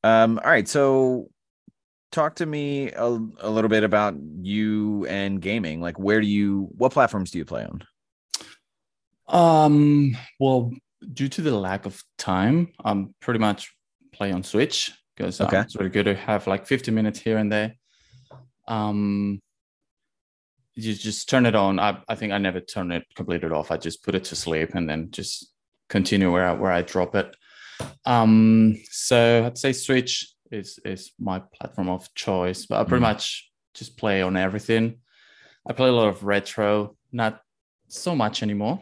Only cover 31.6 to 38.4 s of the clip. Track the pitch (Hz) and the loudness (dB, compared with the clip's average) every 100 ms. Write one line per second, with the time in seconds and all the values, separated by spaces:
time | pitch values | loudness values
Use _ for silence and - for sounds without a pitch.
31.6 | - - 90 90 - - - 95 90 92 | -12 -6 -4 -6 -8 -8 -4 -2 -2 -6
32.6 | - 107 110 127 117 107 - - _ _ | -4 -2 2 2 2 0 -6 -10 _ _
33.6 | _ - - - 110 98 92 95 95 104 | _ -18 -18 -6 -2 0 0 0 -2 -4
34.6 | - 113 113 117 _ _ _ _ _ _ | -2 0 0 -6 _ _ _ _ _ _
35.6 | - - 131 120 107 92 101 101 - - | -10 0 2 4 2 0 -2 -2 -2 -2
36.6 | 104 104 104 _ _ 120 113 - _ _ | 0 0 -2 _ _ -4 -4 -4 _ _
37.6 | _ _ _ - 180 160 107 - | _ _ _ -8 -4 -2 -2 -2